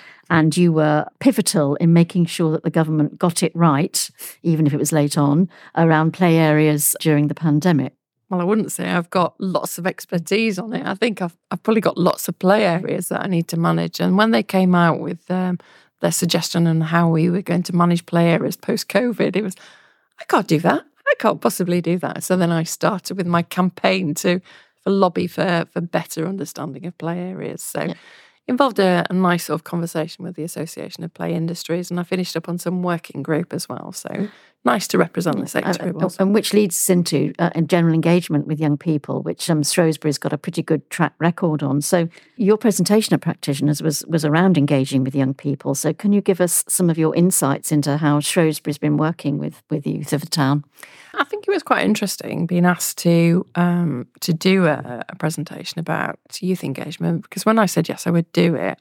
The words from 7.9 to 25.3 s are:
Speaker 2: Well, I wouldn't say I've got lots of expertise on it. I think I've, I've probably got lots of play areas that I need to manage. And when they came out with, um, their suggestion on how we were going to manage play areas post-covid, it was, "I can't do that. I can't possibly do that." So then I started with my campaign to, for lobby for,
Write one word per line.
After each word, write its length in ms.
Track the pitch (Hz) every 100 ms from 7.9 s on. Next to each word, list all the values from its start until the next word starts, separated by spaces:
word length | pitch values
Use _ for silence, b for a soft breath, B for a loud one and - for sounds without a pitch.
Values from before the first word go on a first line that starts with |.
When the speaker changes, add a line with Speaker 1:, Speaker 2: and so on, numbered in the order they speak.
| - _ _ -
Speaker 2:
Well, 120 | 180
I 20 |
wouldn't 280 | 175 214 170
say 180 | - 180
I've 200 | 175 165
got 260 | 185 170 -
lots 380 | 190 180 - -
of 100 | 175
expertise 720 | - - 180 165 202 226 185
on 140 | 226
it. 120 | 254 277
I 100 | 190
think 260 | 240 196
I've, 140 | 180 - _
I've 140 | 180
probably 180 | - 220
got 160 | - -
lots 300 | 170 - -
of 100 | 175
play 260 | 185 208 202
areas 420 | 170 - - 185
that 160 | -
I 40 | -
need 200 | 175 165
to 80 | 170
manage. 420 | 170 165 170 -
And 180 | 175 185
when 140 | 220
they 120 | 226
came 320 | 208 190 185 180
out 240 | 170 151
with, 300 | 143 170 -
um, 280 | 180 185 175 b b b _
their 100 | -
suggestion 560 | - 175 170 - 170 170
on 140 | 160
how 280 | 160 170 170
we 200 | 165 170
were 120 | 175
going 220 | 180 175
to 120 | 175 175
manage 300 | 175 170 -
play 240 | 170 170
areas 260 | 165 - 175
post-covid, 800 | - - - 196 240 208 208 180
it 80 |
was, 120 | 214 - b b b b b -
"I 60 | -
can't 220 | 320 -
do 120 | 156
that. 260 | 170 285 - _ -
I 80 | 571
can't 220 | 220 156
possibly 400 | - - 180 175
do 160 | 165 180
that." 260 | 147 -
So 140 | - 185
then 160 | 170
I 100 | 165
started 540 | 165 - 160 190 - 190
with 100 | 175
my 140 | 170
campaign 720 | 170 - 185 - 190 190 185 165
to, 240 | 190 175 b b b b
for 100 | -
lobby 360 | 196 185 175
for, 380 | 180